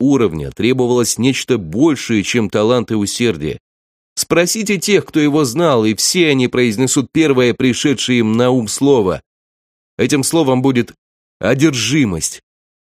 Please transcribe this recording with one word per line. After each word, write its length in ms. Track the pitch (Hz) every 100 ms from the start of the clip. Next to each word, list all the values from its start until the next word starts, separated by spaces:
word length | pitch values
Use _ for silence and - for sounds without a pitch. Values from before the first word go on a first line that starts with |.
уровня, 500 | 131 139 107 80 69
требовалось 680 | - 110 131 120 123 117 -
нечто 420 | 123 127 - 120
большее, 680 | 82 98 160 135 - 110
чем 260 | 92 120 104
талант 400 | 107 107 123 107
и 40 |
усердие. 680 | 110 101 - 117 82 76 65 _ _ _ _ _ -
Спросите 600 | - 160 175 220 208 196
тех, 280 | - 190 -
кто 140 | 156
его 240 | 147 147
знал, 400 | 139 123 170 123
и 100 | 110
все 340 | 107 - 180 160
они 200 | 135 123
произнесут 640 | 120 123 104 127 147 120
первое 420 | 160 156 127 123
пришедшее 640 | 104 127 113 151 127 - 123
им 140 | 110
на 180 | 113 123
ум 160 | 131 110
слово. 560 | - 139 135 95 78 - _ _ _ _ _ _ -
Этим 280 | 123 143
словом 360 | 131 165 139 127
будет 320 | 135 123 117 - _ _ _ _
«одержимость». 1040 | 101 131 156 131 107 151 120 82 - - _ _ _ _